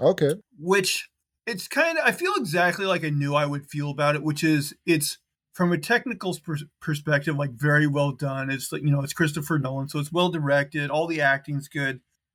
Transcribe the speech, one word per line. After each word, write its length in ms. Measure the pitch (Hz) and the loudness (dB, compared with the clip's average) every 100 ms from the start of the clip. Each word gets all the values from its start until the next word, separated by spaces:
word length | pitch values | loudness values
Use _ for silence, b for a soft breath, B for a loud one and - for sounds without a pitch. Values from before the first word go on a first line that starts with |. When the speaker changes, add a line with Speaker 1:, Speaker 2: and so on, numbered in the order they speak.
Speaker 1:
Okay. 340 | 147 - 143 180 _ - | 2 4 2 0 _ -8
Speaker 2:
Which, 520 | 170 196 185 - - _ _ _ | 0 2 2 -2 -8 _ _ _
it's 220 | - 190 - | -10 -10 -4
kinda, 360 | 277 330 320 | 0 0 2
I 80 | 262 | 0
feel 220 | - 359 330 | 0 0 -2
exactly 500 | 208 175 175 180 190 | 0 2 2 2 -2
like 160 | 175 | -2
I 60 | 151 | -2
knew 240 | 147 143 | -2 0
I 120 | 147 147 | 0 0
would 200 | 143 - | -4 -6
feel 240 | 147 147 | -6 -6
about 240 | 147 147 | 0 0
it, 80 | 147 | 2
which 220 | 156 147 | -2 0
is, 320 | 160 151 143 - - | 2 2 0 -4 0
it's, 320 | 160 - - _ _ _ | 0 0 -8 _ _ _
from 200 | - 175 | -2 0
a 60 | 170 | 0
technical 580 | 147 233 240 - 190 156 | 2 0 0 -6 -6 -6
pers-, 200 | - 147 147 _ | -6 -6 -8 _
perspective, 520 | - 147 156 147 151 | -6 -4 0 0 0
like, 180 | 143 143 | -2 -4
very 340 | 117 147 147 151 | -2 2 4 4
well 260 | 143 143 | 2 0
done. 380 | 131 143 135 135 | -2 -6 -4 -4
It's 200 | 135 - | -6 -6
like, 100 | 151 | -2
you 80 | 147 | 0
know, 100 | 143 | 2
it's 140 | 139 | 0
Christopher 440 | - 160 147 147 156 | 0 0 0 -2 -2
Nolan, 300 | 131 135 139 | -2 -4 -6
so 100 | 151 | -6
it's 140 | 147 | -2
well 160 | 165 180 | 0 2
directed. 640 | 165 143 143 143 151 143 | 0 2 2 2 -4 -2
All 160 | 151 165 | -2 0
the 160 | 160 | 2
acting's 440 | 143 139 143 143 143 | 2 2 -2 -6 -6
good. 340 | 147 139 131 _ _ _ | -4 -4 -6 _ _ _